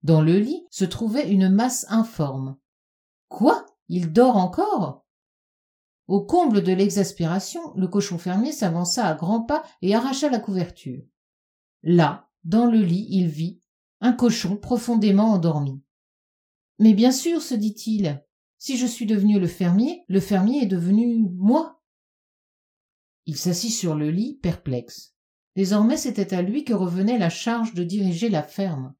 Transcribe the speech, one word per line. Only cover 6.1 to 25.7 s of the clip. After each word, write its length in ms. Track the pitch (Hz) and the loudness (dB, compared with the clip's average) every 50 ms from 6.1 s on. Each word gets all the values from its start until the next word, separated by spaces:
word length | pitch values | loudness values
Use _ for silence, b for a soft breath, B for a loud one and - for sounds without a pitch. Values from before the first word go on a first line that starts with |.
| 185 202 202 | -2 -2 0
comble 400 | - - 359 359 285 220 202 175 | 2 2 2 4 4 2 2 2
de 100 | 180 185 | 2 2
l'exaspération, 1000 | 180 196 202 170 202 190 170 - - 170 160 170 196 - - - 349 339 302 - | 2 2 2 2 0 -2 -2 -2 -4 -4 -2 -2 -4 -6 -6 -12 -12 -12 -10 -6
le 120 | 196 185 180 | -4 -4 0
cochon 300 | 180 208 202 - 180 165 | 0 -2 -2 -2 -6 -8
fermier 340 | - 185 180 196 233 294 302 | -6 -4 -2 -2 -2 -2 -4
s'avança 540 | - - 180 165 170 175 170 - 254 226 | -4 -2 -2 -2 -2 -4 -4 -2 -2 -2
à 80 | 180 156 | -2 -2
grands 280 | 151 - 170 220 233 226 | -2 -2 -2 -2 -2 -2
pas 220 | - 294 311 311 B B B | -2 -4 -4 -4 B B B
et 140 | - 185 208 | -2 0 0
arracha 340 | 233 240 277 269 269 302 294 | 0 0 -2 -4 -2 -2 -2
la 100 | 254 226 | -2 -2
couverture. 640 | - - 196 185 170 175 - - - 147 123 131 - _ _ _ _ _ _ _ _ _ _ _ _ _ _ _ - | -4 -4 -4 -4 -4 -6 -8 -16 -14 -14 -14 -14 -16 _ _ _ _ _ _ _ _ _ _ _ _ _ _ _ 0
Là, 460 | 156 175 170 160 143 175 - _ _ _ _ _ | 2 4 4 4 4 0 -4 _ _ _ _ _
dans 220 | 165 170 220 240 | -2 0 2 2
le 140 | 240 226 226 208 | 4 4 4 2
lit, 240 | 170 170 185 214 - | 2 0 -2 -2 -2
il 180 | - 190 180 165 | -2 0 0 0
vit 320 | 147 147 160 175 - _ _ _ _ _ _ _ _ _ | -2 -4 -8 -8 -8 _ _ _ _ _ _ _ _ _
un 120 | - 247 240 | 0 0 2
cochon 440 | 247 247 233 - - - 170 196 | 2 2 0 0 0 -2 -4 -6
profondément 760 | 208 - - 247 233 233 - 240 226 202 214 190 196 214 226 214 | -6 -4 -4 -4 -4 -2 0 0 2 4 4 4 4 4 4 2
endormi. « 500 | 185 160 170 156 151 143 139 135 139 _ _ _ _ _ _ _ _ _ _ _ _ _ _ _ _ _ _ _ _ | 2 2 0 0 0 -4 -4 -6 -10 _ _ _ _ _ _ _ _ _ _ _ _ _ _ _ _ _ _ _ _
Mais 140 | 208 226 214 | 6 6 8
bien 180 | 190 226 247 | 8 4 4
sûr, 300 | 262 269 - 339 339 330 | 4 2 -2 -2 -2 -2
se 140 | - - 262 | -2 -4 -4
dit-il, 680 | 220 208 214 208 - - 220 220 208 196 156 143 139 _ _ _ _ _ _ _ _ | -2 -2 -4 -4 -6 -6 -4 -2 -2 -2 -2 -4 -6 _ _ _ _ _ _ _ _
si 180 | - - 269 | -10 -6 -4
je 80 | 233 247 | -2 -2
suis 220 | 240 - - 240 | -2 -4 -4 -4
devenu 340 | 208 220 202 196 208 208 202 | -2 0 2 4 4 4 4
le 60 | 185 | 2
fermier, 580 | 170 - - 190 175 175 196 233 - - - _ _ | 0 -2 -2 0 2 2 2 2 0 -2 -6 _ _
le 120 | 185 196 | -2 -2
fermier 420 | 185 - 208 185 185 214 262 294 254 | 0 2 0 2 2 2 2 0 0
est 40 | |
devenu 600 | 190 190 175 170 180 196 214 233 240 233 226 220 185 180 | 0 -2 -2 0 2 2 2 2 2 2 2 0 0 0
moi. » 380 | 180 185 208 254 320 330 320 - _ _ _ _ _ _ _ _ _ _ _ _ _ _ _ _ _ _ _ _ _ _ _ _ _ _ _ _ _ _ - | 0 2 2 4 2 0 -2 -10 _ _ _ _ _ _ _ _ _ _ _ _ _ _ _ _ _ _ _ _ _ _ _ _ _ _ _ _ _ _ -12
Il 80 | 151 | -10
s'assit 360 | 139 - 180 175 175 - 233 220 | -6 -4 -4 -4 -2 -4 -6 -6
sur 240 | - - 170 156 | -4 -4 -4 -2
le 140 | 151 151 151 | -2 -2 -2
lit, 280 | 160 180 220 277 285 - | -2 -2 -4 -4 -8 -6
perplexe. 760 | - 180 165 - _ - 127 123 120 - - - - _ _ _ _ _ _ _ _ _ _ | -6 -6 -6 -4 _ -6 -6 -6 -8 -10 -20 -20 -20 _ _ _ _ _ _ _ _ _ _
Désormais, 400 | 190 196 180 | -2 -2 0